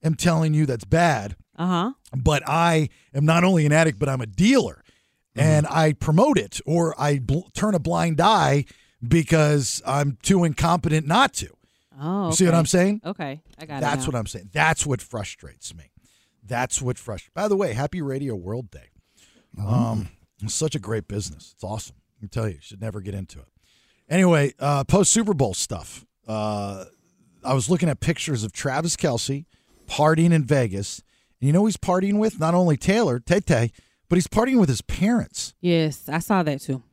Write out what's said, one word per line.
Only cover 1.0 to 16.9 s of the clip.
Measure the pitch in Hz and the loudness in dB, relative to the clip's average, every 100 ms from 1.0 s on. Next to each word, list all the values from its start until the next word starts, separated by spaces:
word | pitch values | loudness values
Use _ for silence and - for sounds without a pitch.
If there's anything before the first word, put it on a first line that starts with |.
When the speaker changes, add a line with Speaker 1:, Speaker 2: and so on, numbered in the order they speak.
| 170 135 101 92 _ - | 4 2 -4 -12 _ -6
Speaker 2:
Uh-huh. | 175 175 196 269 _ 139 | -2 -2 -2 -8 _ -2
Speaker 1:
But | 123 147 139 | 0 0 0
I | 151 170 160 151 _ _ | 0 2 2 0 _ _
am | 135 151 | -2 2
not | 165 | 4
only | 180 185 147 | 4 4 4
an | |
addict, | 151 160 117 | 4 2 0
but | 139 | -4
I'm | 135 | -4
a | 110 | -6
dealer. | 92 196 269 120 - _ _ _ _ _ - | 0 4 4 2 -6 _ _ _ _ _ 0
Speaker 3:
Mm-hmm. | |
Speaker 1:
And | 151 156 151 | 4 4 2
I | 160 156 | 2 0
promote | 151 - 156 269 277 | 0 0 4 4 4
it, | - - | 0 -10
or | - 165 165 - | -2 0 0 -2
I | 147 143 | -2 -2
bl-, | 120 139 190 | 0 -4 -4
turn | - 214 | -4 0
a | 196 | 0
blind | 135 170 170 156 | 0 -2 0 2
eye | 180 214 147 139 143 - _ _ 120 | 4 4 4 2 -2 -10 _ _ 0
because | 160 151 160 151 147 123 - - | 2 4 4 4 2 0 -6 -4
I'm | 139 143 131 | -2 -2 -4
too | - 190 | 2 2
incompetent | 170 147 170 175 170 156 147 | 2 2 0 2 0 -2 0
not | 190 269 | 2 2
to. | - - _ _ _ _ 139 | -2 -12 _ _ _ _ -10
Speaker 2:
Oh, | 147 196 185 | -6 -4 -2
Speaker 1:
You | |
see | 156 185 | 2 4
what | |
Speaker 2:
okay. | 165 | 4
Speaker 1:
I'm | 160 | 2
saying? | 185 185 208 | 2 2 0
Speaker 2:
Okay, | - 202 151 143 _ _ | -6 -10 -10 -10 _ _
I | 156 | -14
got | 143 | -6
it | |
Speaker 1:
That's | 147 143 | -4 -2
Speaker 2:
now. | 127 | -4
Speaker 1:
what | 123 | -6
I'm | 104 | -6
saying. | - 95 | -10 -10
That's | 147 156 160 147 | -2 0 0 -2
what | 127 | -6
frustrates | - 110 101 - 76 - - | -6 -12 -12 -14 -20 -20 -20
me. | 85 76 _ _ _ _ _ | -20 -20 _ _ _ _ _
That's | 104 120 127 - | -8 -6 -4 -4
what | 127 | -4